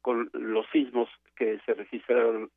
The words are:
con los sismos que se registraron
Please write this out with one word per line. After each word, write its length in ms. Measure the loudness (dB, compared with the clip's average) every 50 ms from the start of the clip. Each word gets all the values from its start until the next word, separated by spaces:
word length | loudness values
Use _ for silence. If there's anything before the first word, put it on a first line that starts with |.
con 300 | _ 0 0 0 -2 -4
los 340 | -6 -8 -6 -2 -2 -2 -2 2
sismos 360 | 2 2 2 2 0 -2 -2 -2 -4 _ _ _ _
que 220 | -2 -2 -2 -2 -2 -2
se 80 | -4 -4
registraron 760 | -4 -4 -10 -10 -12 -2 2 2 4 4 4 2 0 -6 -8 _